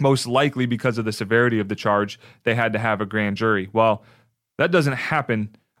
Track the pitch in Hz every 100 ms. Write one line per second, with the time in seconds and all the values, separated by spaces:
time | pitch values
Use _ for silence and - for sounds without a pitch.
0 | 135 135 120 127 143 127 123 117 131 117
1 | 110 104 104 113 120 110 98 104 107 104
2 | 104 - - _ 117 117 113 107 113 104
3 | 98 107 104 101 113 101 95 110 113 104
4 | - _ _ _ _ - 175 175 143 127
5 | - 156 123 110 104 - _ _